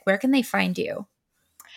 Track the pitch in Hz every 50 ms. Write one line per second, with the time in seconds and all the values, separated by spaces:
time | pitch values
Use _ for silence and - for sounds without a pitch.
0 | - 196 190 196 - 262 269 262 233 - - 196 190 180 180 180 - - - -
1 | 202 - _ _ _ _ _ _ _ _ _ - - - -